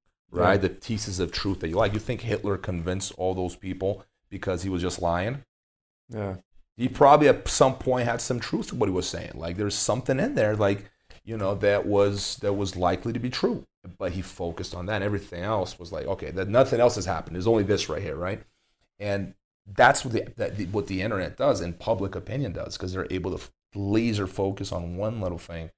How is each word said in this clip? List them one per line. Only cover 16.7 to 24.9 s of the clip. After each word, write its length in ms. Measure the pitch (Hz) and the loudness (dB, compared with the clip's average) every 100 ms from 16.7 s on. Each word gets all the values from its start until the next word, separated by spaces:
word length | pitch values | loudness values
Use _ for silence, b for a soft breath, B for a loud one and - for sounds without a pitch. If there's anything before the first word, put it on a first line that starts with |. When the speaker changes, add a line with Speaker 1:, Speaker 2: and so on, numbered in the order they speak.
| 117 | 6
Speaker 1:
else 140 | 120 | 4
has 100 | 110 | 4
happened. 300 | 85 82 - | -2 -4 -4
There's 140 | 85 95 | -2 2
only 160 | 113 | 4
this 240 | 98 98 - | 4 2 0
right 120 | 78 | -4
here, 140 | 92 71 | -6 -4
right? 240 | 90 110 - _ _ _ _ - | -4 -6 -10 _ _ _ _ -8
And 340 | 101 101 95 - _ _ - | -2 -2 -4 -10 _ _ -4
that's 380 | 98 120 139 | 6 6 6
what 100 | 131 | 2
the, 180 | 113 - - | -2 -4 -4
that, 200 | 101 101 | -6 -4
the, 100 | 90 | -4
what 200 | 104 98 | -2 -2
the 160 | 92 | -2
internet 340 | 104 101 80 - | -2 -2 -4 0
does 240 | 139 113 | 0 2
and 160 | 87 85 | -2 -4
public 360 | - 95 95 | -2 0 -2
opinion 380 | 92 - 127 127 | -4 -6 -4 -4
does, 260 | 82 - - | -4 -8 -8
'cause 140 | 92 | -6
they're 160 | 92 - | -6 -4
able 220 | 92 95 | -4 -2
to 100 | 82 | -4
f-, 80 | - _ _ | -8 _ _
laser 540 | 101 98 110 117 104 92 | -6 0 2 2 0 -2
focus 420 | - 98 98 101 | -2 -2 -2 -6
on 260 | 87 85 | -6 -6